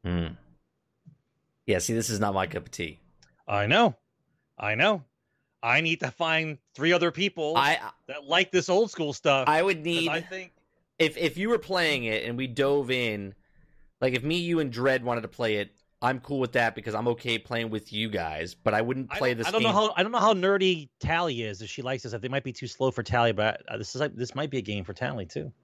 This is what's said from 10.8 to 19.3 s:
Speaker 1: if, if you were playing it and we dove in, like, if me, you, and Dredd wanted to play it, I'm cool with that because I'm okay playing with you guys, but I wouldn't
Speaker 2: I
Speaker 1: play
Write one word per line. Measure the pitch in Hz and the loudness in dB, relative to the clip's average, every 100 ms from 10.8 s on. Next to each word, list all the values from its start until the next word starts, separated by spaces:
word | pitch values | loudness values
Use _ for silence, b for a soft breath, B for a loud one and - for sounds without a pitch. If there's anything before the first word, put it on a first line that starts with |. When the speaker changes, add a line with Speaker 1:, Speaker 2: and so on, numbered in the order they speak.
| _ - | _ 2
Speaker 1:
if, | 160 - | 2 2
if | 165 151 | -2 0
you | 214 | 0
were | 233 | 0
playing | 202 185 160 139 | 0 0 2 2
it | 113 107 | 0 -2
and | 117 120 | -2 -4
we | 131 | -4
dove | 120 139 143 127 | 0 4 4 2
in, | 127 117 104 98 - _ _ _ _ - _ | 0 0 -2 -6 -12 _ _ _ _ -20 _
like, | 131 | 0
if | 123 | 0
me, | 139 175 | 0 -2
you, | 170 170 | 0 0
and | 143 | 0
Dredd | 117 135 127 | 0 2 2
wanted | 120 117 | 0 -4
to | 107 | -6
play | - 113 107 | -2 0 0
it, | 101 _ _ _ | -2 _ _ _
I'm | 120 131 | -2 -2
cool | - 139 | -4 -2
with | 123 | 0
that | 123 117 | 2 0
because | 110 113 | -2 -6
I'm | 107 120 | -2 0
okay | 117 120 113 | -2 -2 -4
playing | - 117 113 | -2 -4 -2
with | 107 - | -6 -6
you | 104 110 | -6 -4
guys, | 101 82 78 85 | -4 -4 -6 -8
but | - - | -4 0
I | 107 | 0
wouldn't | 117 131 127 | 0 -4 -6
Speaker 2:
I | 202 | -2
Speaker 1:
play | 131 | 0